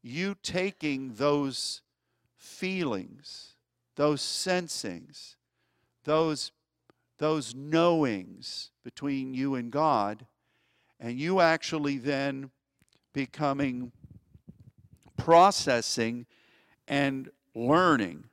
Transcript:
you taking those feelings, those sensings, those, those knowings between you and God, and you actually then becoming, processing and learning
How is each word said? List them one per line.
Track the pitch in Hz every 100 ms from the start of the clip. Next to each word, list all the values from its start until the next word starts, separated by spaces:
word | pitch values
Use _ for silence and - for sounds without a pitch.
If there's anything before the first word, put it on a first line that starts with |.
you | 123 143 190 196
taking | - 180 190 - 151 135 131 107
those | 143 147 139 123 - - _ _ _ _ _ _
feelings, | - - 185 190 156 101 - - - - - _ _ _ _ -
those | 147 143
sensings, | - - 185 180 170 - 107 87 - - - _ _ _ _ _ _ _
those, | - 156 160 147 - _ _ _ _ _ _ _
those | 156 156 113
knowings | 123 143 165 170 165 139 101 92 92 - - - _
between | 123 - 143 135 131
you | 131 139 131
and | 117
God, | 143 156 127 101 110 - _ _ _ _ _ _ _
and | 117 123
you | 156 190
actually | 165 160 - 160 143 139
then | 127 139 139 135 135 _ _ _ _ _ _
becoming, | 139 135 - 147 139 139 123 123 _ - - _ - - - - _ _ - - -
processing | - 170 190 196 - 120 - - 113 120 117 _ _ _ _ _ -
and | 139 139 135 131 _ _ 113
learning | 120 160 180 139 95 76 -